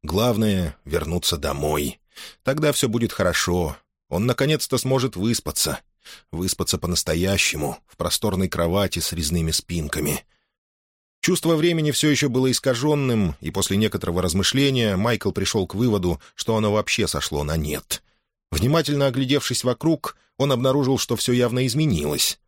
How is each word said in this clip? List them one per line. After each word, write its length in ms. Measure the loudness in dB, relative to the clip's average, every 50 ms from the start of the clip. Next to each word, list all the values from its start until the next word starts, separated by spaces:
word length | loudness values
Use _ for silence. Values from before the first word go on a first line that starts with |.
Главное — 720 | -8 -2 0 2 2 2 2 2 2 2 2 2 0 -2 -6 _ _
вернуться 520 | -4 -2 -2 -2 0 -2 -2 -2 -2 -4
домой. 640 | -2 -2 -4 -4 -2 -2 0 0 0 -2 -4 -6 _ _ _ _ -20 -20 -20 -20 _
Тогда 300 | _ -2 -2 2 2 0
все 160 | 2 2 0 0
будет 240 | 2 0 0 -2
хорошо. 640 | 0 0 0 2 2 0 0 0 0 0 0 -2 -4 -10 _ _ _ _ _ _
Он 180 | -4 -2 0
наконец-то 520 | 0 0 2 2 2 2 0 0 -2 -2 -2
сможет 380 | 0 2 0 2 0 -2 -2
выспаться. 640 | -2 -2 0 0 -2 -4 -6 -4 -2 -2 -2 -2 -6 _ _ _ _ _ -20 -20 -20 _ _
Выспаться 480 | -8 -4 -4 -4 -2 -4 -2 -2 -2 -2
по-настоящему, 1000 | -2 -2 -2 -2 0 0 0 0 2 2 2 2 0 0 -2 -2 -4 -6 -6 -8 _
в 100 | _ -10
просторной 520 | _ -4 -2 -2 0 0 0 0 0 0 0
кровати 500 | 0 0 0 2 2 2 0 0 -2 -4
с 140 | -4 -4
резными 380 | -4 -4 -4 -2 0 0 0 0
спинками. 760 | -2 -4 -4 -4 -6 -6 -4 -4 -4 -4 -2 -2 -4 -6 -8 _ _ _ _ _ _ _ _ _ _ _ _ _ _ _ _ _ _ _
Чувство 340 | 0 0 0 2 2 2 2
времени 360 | 4 4 2 2 2 0 0
все 160 | 0 2 2 2
еще 200 | 4 4 2 0
было 220 | 2 2 2 2
искаженным, 840 | 2 2 2 0 0 2 2 0 2 2 2 0 2 2 2 0 -2 -4
и 100 | -8 -4
после 260 | -2 -2 0 0 2
некоторого 460 | 2 2 0 0 -2 -4 -2 0 0
размышления 720 | 0 0 0 0 0 0 2 2 2 2 2 2 0 2 2
Майкл 340 | 2 2 0 0 0 -2 -4
пришел 360 | -2 -2 -4 -2 0 -2 -2
к 80 | -2 -2
выводу, 460 | 0 0 2 2 2 0 0 -2 -2 -8 -20 _
что 220 | -8 -4 -2 0
оно 160 | 2 2 2
вообще 340 | 2 0 0 0 0 0 0
сошло 380 | -2 -2 -4 -4 -2 -4 -2 -2
на 120 | 0 -2
"нет". 460 | -2 -2 -2 -4 -6 -6 _ -10 -10 _ _ _ _ _ _ _ _ _ _
Внимательно 560 | -2 0 2 2 2 2 2 0 0 0 0
оглядевшись 560 | 0 0 0 0 2 2 0 2 0 -4 0
вокруг, 540 | 0 0 -2 2 2 0 0 0 -2 -10 -12 _ _ _ _ -2
он 140 | 0 2
обнаружил, 460 | 2 2 2 2 4 4 4 2 2 0
что 180 | 0 -2 -2
все 160 | -2 0 0
явно 340 | 2 2 2 2 2 0 0
изменилось. 720 | 0 0 0 2 2 2 2 0 -2 -2 0 -2 -2 -4 _ _